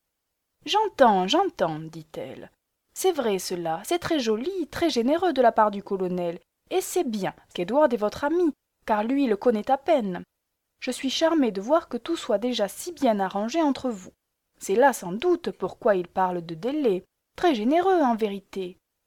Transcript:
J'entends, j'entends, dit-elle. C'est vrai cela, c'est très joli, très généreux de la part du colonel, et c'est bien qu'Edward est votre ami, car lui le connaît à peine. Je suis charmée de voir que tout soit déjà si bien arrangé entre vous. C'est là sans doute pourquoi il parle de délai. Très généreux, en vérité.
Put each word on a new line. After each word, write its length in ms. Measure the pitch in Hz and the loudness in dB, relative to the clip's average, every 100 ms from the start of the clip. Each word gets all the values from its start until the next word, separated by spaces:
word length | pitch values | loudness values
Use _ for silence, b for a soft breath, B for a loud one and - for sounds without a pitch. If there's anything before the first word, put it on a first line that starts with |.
| _ _ _ _ _ _ 294 | _ _ _ _ _ _ -2
J'entends, 640 | 403 427 - 240 190 185 | 0 0 4 4 4 2
j'entends, 520 | 311 392 - 170 156 | 0 0 0 -2 -2
dit-elle. 680 | 160 160 156 165 131 113 - _ _ _ _ | -10 -14 -16 -14 -14 -14 -20 _ _ _ _
C'est 200 | - 381 | -2 -2
vrai 240 | 311 233 190 | 0 0 -2
cela, 440 | - 175 170 165 208 | -4 -6 -4 -4 -4
c'est 140 | 349 | -4
très 200 | - 320 | 0 -2
joli, 480 | 220 214 277 392 285 | 0 -2 -2 -6 -6
très 200 | - 339 | -2 0
généreux 440 | 240 226 330 370 | 0 0 2 2
de 80 | 262 | 4
la 120 | 233 | 4
part 180 | 226 214 | 6 2
du 120 | 202 | 0
colonel, 560 | - 196 185 180 175 170 _ _ - | -6 -4 -2 -2 -4 -6 _ _ -6
et 100 | 359 | -4
c'est 240 | - 370 277 | -2 -2 -2
bien 280 | 214 180 - _ | -2 -4 -8 _
qu'Edward 400 | - 175 262 302 | -6 -2 2 2
est 40 | 226 | 2
votre 260 | 208 - | -2 -2
ami, 300 | 285 339 339 - _ _ - | -2 2 0 -2 _ _ -2
car 160 | 208 | 0
lui 240 | 220 277 269 | 2 2 2
le 100 | 202 | 2
connaît 320 | 247 214 208 | 2 0 0
à 80 | 269 | 0
peine. 460 | 359 302 202 175 180 _ _ _ _ - | 2 0 0 -6 -12 _ _ _ _ -12
Je 120 | - | -8
suis 200 | 247 262 | -6 -4
charmée 400 | - 320 330 247 | 0 2 4 2
de 100 | 190 | 0
voir 260 | 214 320 - | 0 0 0
que 100 | - | -10
tout 200 | - 330 | -6 -6
soit 220 | - 202 | -2 0
déjà 280 | 247 233 202 | 0 -2 -4
si 240 | - 359 | -6 -12
bien 280 | 311 262 208 | -2 0 2
arrangé 420 | 190 196 220 330 | 0 -2 -2 0
entre 280 | 302 262 254 | 0 0 -4
vous. 220 | 208 - _ _ _ _ - | -8 -12 _ _ _ _ -14
C'est 160 | - 202 | -2 4
là 180 | 277 | 4
sans 200 | - 180 | 2 -6
doute 380 | 202 359 349 214 | -2 0 0 -2
pourquoi 440 | - 190 - 233 190 | -6 -8 -2 2 2
il 120 | 175 | 0
parle 380 | 190 185 180 170 | -2 0 -2 -8
de 80 | |
délai. 500 | 160 220 302 262 185 - _ _ - | -8 -4 0 0 0 -6 _ _ 0
Très 200 | 359 240 | 2 2
généreux, 460 | 226 320 370 359 | 2 2 4 4
en 140 | 262 226 | 2 2
vérité. 640 | 214 196 - 196 180 190 _ _ | -2 -4 -10 -10 -10 -12 _ _